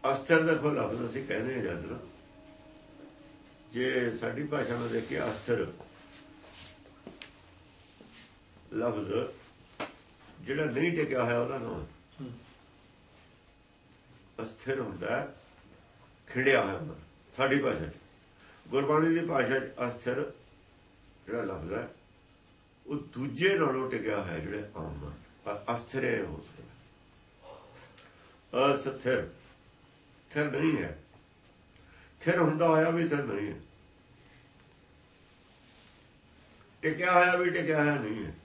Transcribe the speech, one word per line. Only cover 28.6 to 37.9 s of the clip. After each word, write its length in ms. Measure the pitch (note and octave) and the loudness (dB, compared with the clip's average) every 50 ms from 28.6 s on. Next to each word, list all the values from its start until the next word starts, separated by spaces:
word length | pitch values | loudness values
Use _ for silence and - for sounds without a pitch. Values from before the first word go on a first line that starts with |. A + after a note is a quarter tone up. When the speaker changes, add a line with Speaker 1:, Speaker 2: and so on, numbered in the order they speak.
| C3+ C#3+ C#3 | 4 4 4
Speaker 1:
ਅਸਥਿਰ, 540 | C3+ - C3 - - - B2 B2 G#2 - - - - - - - - - - - - - - - - - - - - - - | 2 0 -4 -6 -2 0 0 0 0 0 -4 -10 -18 -20 -20 -20 -20 -20 -20 -20 -20 -20 -20 -20 -20 -20 -20 -20 -20 -20 -6
ਸਥਿਰ 220 | - D3 D3+ D3 | -2 -2 -2 0
ਨਹੀਂ 260 | B2+ C#3 D#3+ D#3+ - | 0 2 2 2 2
ਹੈ। 260 | - - - D2+ - - - - - - - - - - - - - - - - - - - - - - - - - | 2 -2 -4 -8 -12 -16 -20 -20 -20 -20 -20 -20 -20 -20 -20 -20 -20 -20 -20 -20 -20 -20 -20 -20 -20 -20 -20 -20 -4
ਸਥਿਰ 180 | - E3 F3 F3+ | 0 0 4 4
ਹੁੰਦਾ 280 | E3+ D#3 D#3 D#3 E3+ | 4 4 4 4 6
ਹੋਇਆ 220 | E3 D#3+ D#3 D#3+ E3+ | 6 6 6 6 4
ਵੀ 180 | E3 E3+ E3 | 4 2 2
ਸਥਿਰ 160 | D3+ D3 C#3+ A#2 | 2 0 0 -2
ਨਹੀਂ 240 | A2+ G2+ G2+ G#2 G#2 - | -2 -2 -4 -4 -4 -6
ਹੈ। 60 | - - - - - - - - - - - - - - - - - - - - - - - - - - - - - - - - - - - - - - - - - - - - - - - - - - - - - _ - - - - - - - - - - - | -10 -14 -20 -20 -20 -20 -20 -20 -20 -20 -20 -20 -20 -20 -20 -20 -20 -20 -20 -20 -20 -20 -20 -20 -20 -20 -20 -20 -20 -20 -20 -20 -20 -20 -20 -20 -20 -20 -20 -20 -20 -20 -20 -20 -20 -20 -20 -20 -20 -20 -20 -20 -20 _ -20 -20 -20 -20 -20 -20 -20 -20 -20 -20 -4
ਟਿਕਿਆ 320 | - D#3+ D#3 D#3 F3+ F3+ F3+ | -4 -4 -2 0 2 6 8
ਹੋਇਆ 220 | F3 F3+ F3+ F3+ | 8 8 8 6
ਵੀ 140 | F3+ F3+ F3 | 4 4 2
ਟਿਕਿਆ 340 | E3+ F3 D#3+ D3+ D#3 D3+ D3 | 2 0 2 2 4 4 4
ਹੋਇਆ 120 | D3 | 4